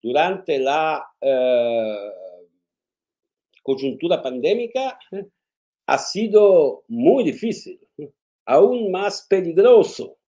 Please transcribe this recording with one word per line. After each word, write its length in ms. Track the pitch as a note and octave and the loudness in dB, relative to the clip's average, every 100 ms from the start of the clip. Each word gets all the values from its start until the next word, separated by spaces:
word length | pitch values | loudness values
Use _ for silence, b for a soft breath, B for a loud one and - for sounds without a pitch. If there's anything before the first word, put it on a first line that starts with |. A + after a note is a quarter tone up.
durante 560 | A2+ C3 E3+ F#3 - C#3+ | -4 -2 -2 -4 -6 -4
la, 460 | C3 D3 D#3+ D3+ - _ | -2 -2 -2 -4 -10 _
eh, 920 | C3+ C3 B2+ B2 A#2 A#2 A2 G#2 G2+ F#2 F#2 F2 F2 _ _ _ _ _ _ _ _ _ _ _ | -2 0 2 0 0 -2 -4 -6 -12 -16 -20 -20 _ _ _ _ _ _ _ _ _ _ _ _
coyuntura 600 | - C3 C3+ A#2+ E3+ E3+ | -6 -4 -4 -6 -4 -4
pandémica, 760 | C3 B2+ C#3+ A#3 A#3 B3+ C4 B3+ _ | -4 -4 -2 -2 -4 -6 -8 -10 _
¿m? 160 | G3 G3 _ _ _ _ _ - | -16 -16 _ _ _ _ _ -4
ha 100 | C3+ | -4
sido 880 | - F#3 A3 G#3 G3+ F#3 C#3+ - _ | -2 -6 2 6 6 6 2 -2 _
muy 380 | A#2 B2 C4+ F#3+ | 0 2 4 0
difícil, 540 | B2 A3+ - - - _ - | -2 -6 -6 -12 -20 _ -18
¿m? 120 | D3 _ _ _ - | -18 _ _ _ 0
aún 460 | C3+ G3+ B3 G#3+ | 4 4 2 -4
más 360 | F#3 G3+ G3+ - | -4 -4 -8 -2
peligroso 880 | G3 F3+ E3 A#3+ A#3 - - - _ | -2 0 2 6 6 4 -4 -14 _